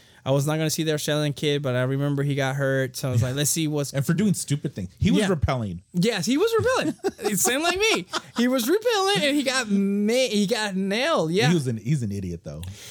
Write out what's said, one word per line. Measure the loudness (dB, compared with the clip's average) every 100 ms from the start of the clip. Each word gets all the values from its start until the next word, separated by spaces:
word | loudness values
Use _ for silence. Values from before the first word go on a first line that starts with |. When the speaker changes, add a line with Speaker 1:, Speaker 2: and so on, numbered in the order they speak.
| -16 -10 0
Speaker 1:
I |
was | 0 2
not | 0
gonna | -2
see | -2
the | -2
Australian | -2 0 0 0
kid, | 0 0 0
but | 0 0
I |
remember | 0 0 0 0
he | 0
got | 0 -2 0
hurt, | 0 0 -2 -4
so | -2
I |
was | 0
like, | 0
"Let's | 0 0
see | 0 0
what's" | -2 -2
Speaker 2:
And | -2 0
for |
doing | 2 2
stupid | 0 -2 -4 -4
things, | -8 -10 -2
he | 2
was | 2
Speaker 1:
Yeah. | 2
Speaker 2:
repelling. | 0 0 -2 -4 -8 _
Speaker 1:
Yes, | 0 0 0
he | 0 2
was | 2 2
repelling. | 2 2 0 -2
Speaker 2:
<laughs> | -4 -2 -2
Speaker 1:
It | 0
seemed | 0 2
like | 0 2
me. | 2 0 -2 -10 -6 -2
He | 2
was | 2 2
repelling, | 2 2 2 2 2
and | 2 0
he |
got | 0 -2 0
ma-, | 0 2 0 2 2 2
he | 2 0
got | 0 -2 -2
nailed. | -2 0 0 0 0
Yeah, | 2 2
Speaker 2:
He |
was | 2 0
an, | -4
he's | -2 -2
an | 0
idiot | -4 -6 -8
though. | -10 -12 -12 -14 -18